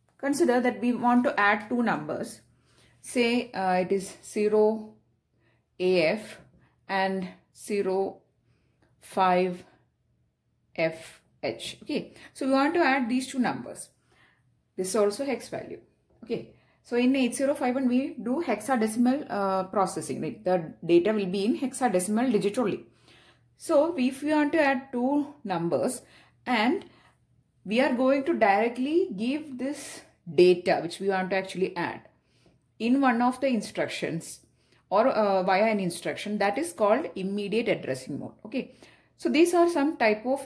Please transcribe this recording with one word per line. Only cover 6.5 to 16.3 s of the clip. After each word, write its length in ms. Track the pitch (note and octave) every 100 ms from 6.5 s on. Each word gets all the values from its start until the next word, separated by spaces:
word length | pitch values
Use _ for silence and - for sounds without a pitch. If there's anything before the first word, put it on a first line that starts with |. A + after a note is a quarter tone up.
| _ _ _ -
and 400 | F#3+ F#3+ F#3+ F3+ - _ -
zero 640 | - G3+ F#3+ F#3+ F#3+ - _ _ _ _ _ _ _ _
five 640 | - G3 F#3 F3+ F#3 F3+ - _ _ _ _ _ _ _ _ _ _ -
F 460 | E3 D#3+ - - _ _
H. 360 | C#3 - - -
Okay, 300 | - D4 - - -
so 140 | - C4+
we 40 |
want 220 | C4+ C#4+
to 80 | F4
add 260 | C#4 C4+ A3+
these 200 | B3+ -
two 120 | C4+
numbers. 480 | G3+ C3 - - - _ _ _ _ _ _ _ _ -
This 140 | F#3
is 60 | A3+
also 260 | G#3 G#3
hex 240 | C#4 A3+ -
value. 320 | C#3+ - - - _ _ _
Okay, 240 | -